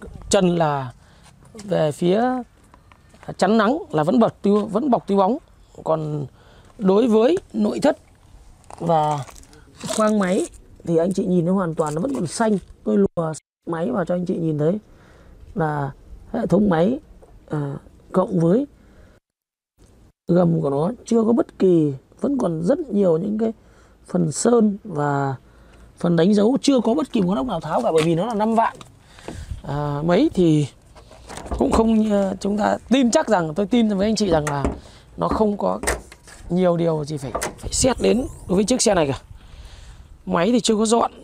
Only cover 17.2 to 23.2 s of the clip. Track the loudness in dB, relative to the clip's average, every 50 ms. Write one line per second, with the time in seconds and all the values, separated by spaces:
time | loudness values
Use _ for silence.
17.2 | -20 -20 -20 -20 -14 -8 -6 -6 -6 -6 -8 -12 -14 -18 -20 -20 -20 -4 -2 -2
18.2 | 0 0 0 2 2 4 4 2 0 -2 -8 _ -20 -20 -20 -20 -20 -20 _ _
19.2 | _ _ _ _ _ _ _ _ _ _ _ _ -20 _ _ _ -20 _ _ _
20.2 | _ 0 2 4 4 4 2 0 0 0 0 0 -2 -2 -4 -8 -4 -2 0 2
21.2 | 2 2 2 0 0 -2 -2 0 2 4 4 4 2 0 -2 -6 -12 _ -12 -6
22.2 | -4 -4 -2 -2 -2 -2 -2 -2 0 0 0 -2 -2 -2 0 0 2 2 2 0